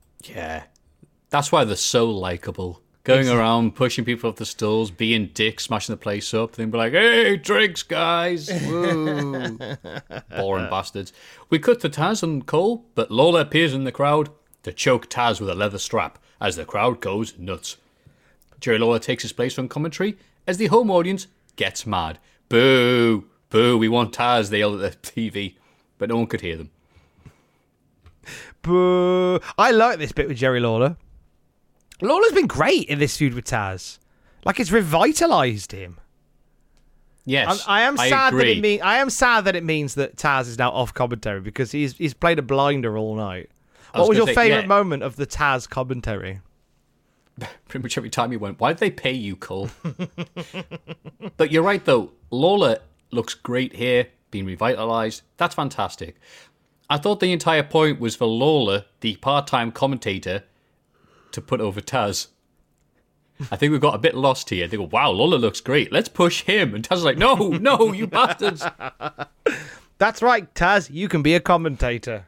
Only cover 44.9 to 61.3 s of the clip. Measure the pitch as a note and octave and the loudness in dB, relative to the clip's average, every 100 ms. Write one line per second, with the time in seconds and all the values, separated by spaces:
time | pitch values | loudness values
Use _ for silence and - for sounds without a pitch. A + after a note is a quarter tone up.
44.9 | E3+ C3 B2 C#3+ - D3 C3 - - B2+ | -2 -4 -6 -8 -2 0 0 -2 -6 -6
45.9 | B2+ A#2 G#2 F#2 F#2+ - _ _ _ _ | -6 -6 -6 -8 -12 -16 _ _ _ _
46.9 | _ _ _ _ - A#2 - - C3+ B2 | _ _ _ _ -16 -16 -16 -14 -10 -6
47.9 | - A2 - A#2 A#2+ G2+ - C3+ E3 G#3 | -6 -4 -2 -2 -2 -6 -2 -2 0 -2
48.9 | - C3+ C3 G2+ F2+ - F#2+ G2 - E3+ | -2 -4 -4 -6 -8 -8 -8 -8 -8 -12
49.9 | - F3+ - E3+ - D#3+ F#3+ E3+ E3 - | -10 -10 -10 -14 -12 -14 -14 -14 -16 -16
50.9 | - - - D3 - D#3 D#3 F3+ G3+ - | -18 -20 -16 -8 -2 2 2 2 2 2
51.9 | B2+ G2 _ - B2 D#3+ G3+ D3 A2 - | 2 2 _ -8 0 2 4 2 0 -4
52.9 | _ _ A#2 A2 - - B2 B2+ - B2 | _ _ -6 -6 -8 -6 -4 -4 -4 0
53.9 | B2 A#2+ _ _ G2+ F#2+ F2+ A2+ B2 A2+ | 0 0 _ _ -10 -8 -2 -2 -2 -2
54.9 | A2+ A2+ - _ - E3+ - C#3+ - G2 | -2 -2 -6 _ -4 -4 -2 -6 -4 -6
55.9 | - E2 - _ - - _ _ _ - | -6 -14 -16 _ -20 -20 _ _ _ -4
56.9 | D3+ G#3 G3+ F#3 F3 E3+ D#3 D3 D#3+ D#3 | -2 0 0 0 0 2 2 2 4 4
57.9 | C#3+ A#2 - A#2 A2+ C#3 D3+ A2 G2+ - | 2 -4 -2 0 2 2 2 2 0 -2
58.9 | _ A2+ G2+ C3+ C#3+ C#3+ B2+ A#2 A2+ C#3 | _ -6 -4 0 0 0 -2 -2 -2 -2
59.9 | C3+ A2 G2 F#2 F#2+ - _ _ _ _ | -2 -4 -6 -4 -8 -8 _ _ _ _
60.9 | _ _ _ _ | _ _ _ _